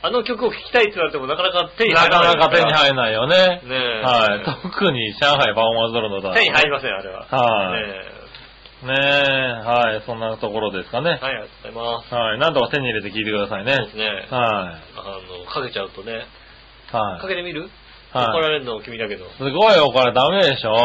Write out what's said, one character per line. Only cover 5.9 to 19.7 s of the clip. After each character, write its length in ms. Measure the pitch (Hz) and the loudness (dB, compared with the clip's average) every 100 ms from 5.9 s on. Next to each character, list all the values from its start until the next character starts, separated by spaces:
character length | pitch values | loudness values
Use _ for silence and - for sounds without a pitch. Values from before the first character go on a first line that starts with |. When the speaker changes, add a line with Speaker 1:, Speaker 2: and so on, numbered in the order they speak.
Speaker 2:
ド 60 | 117 | 0
ー 20 | |
ル 60 | 110 | -2
の 80 | 98 | -4
歌。 160 | 95 | -2
Speaker 1:
手 100 | 226 | 0
に 80 | 185 | 2
入 120 | 147 | 2
り 40 | 151 | 0
ま 80 | 143 | 0
せ 80 | 131 | -4
ん、 60 | |
あ 80 | 98 | -6
れ 80 | 98 | -8
は。 160 | 95 - | -14 -4
Speaker 2:
は 480 | 131 120 107 92 92 | 0 2 2 0 -4
い。 20 | |
Speaker 1:
ね 120 | 104 95 95 | -6 -10 -14
え。 40 | - - - - - - - | -18 -20 -20 -20 -20 -20 -14
Speaker 2:
ね 120 | 127 | -4
え、 0 | |
は 1000 | 135 139 143 139 135 131 117 110 120 113 107 | 0 2 2 2 0 -2 -4 0 2 2 0
い。 60 | |
そ 100 | 110 | -6
ん 60 | 113 | -6
な 160 | 113 110 | -4 -4
と 120 | 110 | -4
こ 80 | 107 | -2
ろ 100 | 107 | -2
で 120 | 95 | -4
す 40 | 90 | -6
か 120 | 120 | -4
ね。 80 | 160 | -2
Speaker 1:
は 80 | 147 | -2
い、 20 | |
あ 80 | 131 | -6
り 40 | |
が 60 | 120 | -8
と 60 | 107 | -10
う 20 | - | -18
ご 60 | |
ざ 60 | 113 | -16
い 40 | |
ま 300 | 113 117 117 - | -8 -6 -6 -4
す。 80 | |
Speaker 2:
は 200 | 120 113 | -2 -2
い。 40 | 110 | 2
な 100 | 160 | 2
ん 20 | |
と 80 | 135 | 2
か 80 | 117 | 0
手 100 | 147 | -2
に 60 | |
入 80 | 127 | -2
れ 80 | 107 | -4
て 100 | 101 | -6
聴 80 | 104 | -6
い 60 | |
て 60 | 107 | -4
く 60 | 104 | -2
だ 120 | 101 | -4
さ 100 | 101 | -4
い 60 | |
ね。 100 | 110 | -2
Speaker 1:
そ 80 | 135 | -2
う 20 | 107 | -2
で 40 | |
す 60 | 107 | -4
ね。 80 | |
Speaker 2:
は 100 | 110 | -4
い。 80 | 98 - | -6 -6
Speaker 1:
あ 880 | 127 113 104 92 82 - - 98 98 92 90 | 0 0 0 -4 -12 -18 -16 -14 -14 -14 -16
の、 60 | 90 | -10
か 160 | 147 123 | -8 -6
け 60 | |
ち 40 | 107 | -8
ゃ 60 | |
う 80 | 95 | -8
と 100 | 98 | -10
ね。 240 | 104 113 120 - - - - - - | -12 -12 -14 -20 -20 -20 -20 -20 -6
Speaker 2:
は 240 | 113 104 90 | -4 -4 -6
い。 20 | |
Speaker 1:
か 80 | 190 | -6
け 80 | |
て 60 | 180 | -6
み 80 | 175 | -6
る？ 180 | 151 175 - - - - | -10 -12 -18 -20 -20 -6
Speaker 2:
は 100 | 127 | -2
い。 20 | 117 | 0
Speaker 1:
怒 120 | 160 | 2
ら 100 | 156 | 0
れ 100 | 151 | 0
る 60 | |
の 140 | 123 107 | -4 -8
君 160 | 123 113 | -10 -8
だ 120 | 107 | -8
け 80 | 95 | -8
ど。 80 | 92 - | -12 -8
Speaker 2:
す 60 | |
ご 60 | 135 | -4
い 260 | 151 220 | 2 6